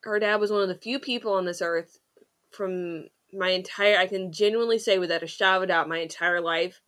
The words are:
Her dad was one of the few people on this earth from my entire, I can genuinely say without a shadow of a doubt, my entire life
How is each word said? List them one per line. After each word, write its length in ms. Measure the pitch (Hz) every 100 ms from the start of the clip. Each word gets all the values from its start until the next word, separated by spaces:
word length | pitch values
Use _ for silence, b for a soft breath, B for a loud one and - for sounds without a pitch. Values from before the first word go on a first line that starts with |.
Her 140 | 220 208
dad 220 | 208 208
was 100 | 208
one 120 | 208
of 60 | 196
the 60 |
few 240 | 180 220 269
people 360 | 285 240 226
on 100 | 196
this 160 | 180 175
earth 400 | 170 165 170 _ _ _ _ _ _
from 580 | - 196 185 175 165 - _ _
my 200 | 196 185
entire, 480 | 185 185 - 202 202
I 80 | 185
can 260 | 196 185
genuinely 460 | 156 208 220 233 226
say 200 | 220 190
without 240 | 175 165
a 40 | 165
shadow 320 | - 190 190
of 40 |
a 20 | 185
doubt, 220 | 170 156
my 100 | 165
entire 420 | 165 - 170 175
life 400 | 170 165 175 -